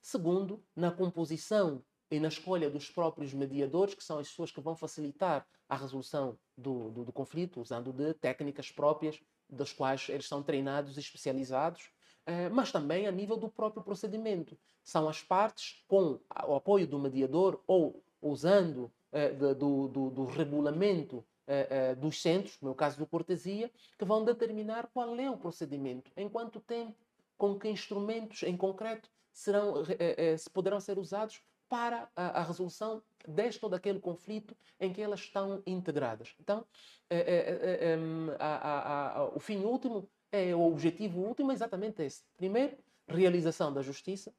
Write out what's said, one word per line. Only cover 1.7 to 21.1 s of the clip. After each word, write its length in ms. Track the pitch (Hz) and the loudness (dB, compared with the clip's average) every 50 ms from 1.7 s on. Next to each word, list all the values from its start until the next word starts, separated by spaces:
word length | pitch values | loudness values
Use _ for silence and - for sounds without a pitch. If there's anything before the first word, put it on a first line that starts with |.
| 143 127 - _ _ _ _ _ | 0 -4 -8 _ _ _ _ _
e 100 | 156 151 | -2 0
na 80 | 156 156 | 0 0
escolha 420 | 156 - - 180 185 180 160 139 | -2 -4 -4 -2 0 2 2 0
dos 200 | 139 151 - - | 0 -4 -8 -6
próprios 440 | - - 170 160 160 - 147 139 131 | -2 0 0 0 0 -2 -8 -6 -2
mediadores, 600 | 139 139 135 135 143 139 131 139 175 196 196 196 | -4 -4 -2 0 0 0 2 4 2 2 2 0
que 80 | - - | -6 -8
são 140 | - 165 151 | -6 -6 -6
as 100 | 147 - | -6 -8
pessoas 240 | - - 170 156 | -8 -8 -8 -8
que 80 | - - | -8 -8
vão 160 | 135 160 165 | -6 -6 -6
facilitar 720 | 156 - 151 - - 151 143 143 - 190 180 156 139 - _ _ _ _ _ | -4 -6 -10 -6 -6 -6 -6 -2 0 2 2 2 0 0 _ _ _ _ _
a 60 | 139 | -6
resolução 640 | 131 135 131 131 135 127 - - 147 135 127 113 - _ _ _ - | -4 -4 -6 -8 -8 -8 -4 -2 -2 -2 -2 -4 -8 _ _ _ -8
do, 320 | 120 135 131 123 113 110 | -4 -4 -4 -2 -4 -6
do, 160 | 110 120 120 | -8 -8 -10
do 80 | 117 - | -8 -6
conflito, 480 | - 135 - - 160 175 180 - 127 | -6 -8 -6 -4 -4 -4 -4 -6 -10
usando 320 | 117 - 127 117 123 131 127 | -8 -6 -6 -6 -6 -6 -4
de 200 | 127 143 156 160 | -2 0 -2 -2
técnicas 560 | - - - 131 - 151 143 139 - 131 - | 0 0 -2 0 0 -4 -6 -6 -8 -12 -12
próprias, 500 | - - 151 147 156 151 - 156 151 - _ _ _ _ _ _ | -4 2 4 4 4 4 0 -4 -4 -6 _ _ _ _ _ _
das 220 | 139 131 139 - | -6 -6 -6 -6
quais 380 | - - 139 131 135 135 - - | -2 0 2 2 2 0 0 -4
eles 180 | 139 147 - - | -4 -4 -4 -4
são 140 | 151 143 | -6 -6
treinados 560 | 143 - 156 139 135 139 139 143 143 139 135 143 | -2 0 0 0 0 0 -2 -2 -2 -4 -8 -10
e 20 | |
especializados, 920 | 143 - - - - 143 131 135 135 127 131 127 147 165 170 - - - _ _ _ _ _ _ _ | -12 -12 -14 -6 -4 -2 -2 -2 -2 0 0 0 0 0 -2 -4 -18 -20 _ _ _ _ _ _ _
eh, 240 | - 170 170 175 175 | -4 -2 -2 -2 2
mas 220 | 220 254 240 - | 2 2 2 2
também 360 | - 190 147 143 156 185 208 208 | 0 0 0 2 0 0 0 0
a 40 | |
nível 260 | 190 180 208 202 226 220 | -2 -2 -2 -2 -2 -4
do 120 | 202 220 | -4 -8
próprio 340 | - - 220 214 214 220 - | -4 -2 -2 -2 -2 -4 -6
procedimento. 760 | - 202 196 - 214 190 220 226 220 202 175 151 - - - _ _ _ _ _ | -6 -6 -6 -4 -6 -6 -4 -2 -2 -2 -2 -4 -6 -12 -20 _ _ _ _ _
São 240 | - - 170 156 156 | -2 0 2 2 2
as 140 | 156 - | -2 -4
partes, 640 | - _ 185 185 208 220 - - - - - - _ _ | -2 _ 4 4 4 4 2 -6 -12 -12 -12 -16 _ _
com 320 | 190 196 190 160 131 - - _ | 6 6 6 6 2 -2 -6 _
a, 160 | - - - - | -8 -6 0 0
o 80 | 147 | 0
apoio 320 | 135 - - 208 196 180 147 | 2 4 4 4 6 4 2
do 120 | 139 143 | 0 0
mediador 640 | 139 139 127 131 135 131 135 165 190 190 180 - _ | 0 0 2 2 2 4 4 4 4 4 4 0 _
ou 380 | - 185 180 160 143 - - _ _ _ _ | 4 6 6 6 4 0 -6 _ _ _ _
usando, 680 | - 147 143 - 143 170 196 202 185 170 147 127 123 120 _ _ _ _ | -2 -2 -2 2 4 6 6 6 6 4 0 -4 -8 -8 _ _ _ _
eh, 180 | - 151 147 135 | 0 2 2 2
de, 240 | - 135 143 139 135 | 2 4 4 4 4
do, 340 | 131 147 143 143 135 139 135 | 4 4 2 4 4 2 0
do, 220 | 120 139 135 131 | 0 0 0 0
do 160 | 127 135 135 | 0 -2 -4
regulamento, 1000 | 123 123 - 160 143 143 151 147 147 147 160 190 208 196 165 147 - | -2 0 0 0 2 2 2 2 2 2 4 4 4 4 2 0 -4